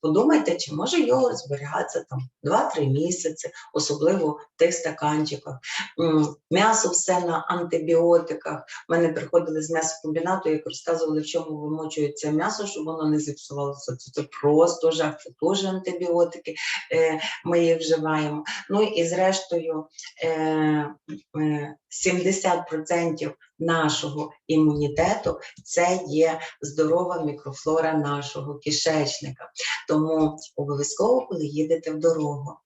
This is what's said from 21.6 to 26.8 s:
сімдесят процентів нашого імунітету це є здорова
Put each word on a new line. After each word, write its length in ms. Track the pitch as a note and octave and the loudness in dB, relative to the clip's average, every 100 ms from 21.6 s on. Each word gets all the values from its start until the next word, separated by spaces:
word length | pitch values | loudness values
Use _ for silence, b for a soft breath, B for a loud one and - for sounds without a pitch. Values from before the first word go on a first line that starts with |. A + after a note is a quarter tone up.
| D3 - _ | -4 -12 _
сімдесят 800 | - F#3 F3+ F#3 G3 F#3 F3 - | -4 0 2 0 0 0 0 -2
процентів 680 | D#3+ D#3 E3+ E3+ D#3 D3+ - b _ | -8 -2 0 0 -2 -6 -10 b _
нашого 760 | E3 E3 D3+ - D3+ C#3+ D3+ - _ | -2 2 2 0 -4 -6 -8 -12 _
імунітету 960 | D#3 D#3 D3 D3 D3 E3+ - F3 - B B | 4 4 4 0 2 0 2 -2 -4 B B
це 360 | - - F3 F#3 D3+ | -4 2 2 2 0
є 340 | D3+ D#3+ D#3+ B B | 2 2 2 B B
здорова 640 | C#3+ D3 | -10 0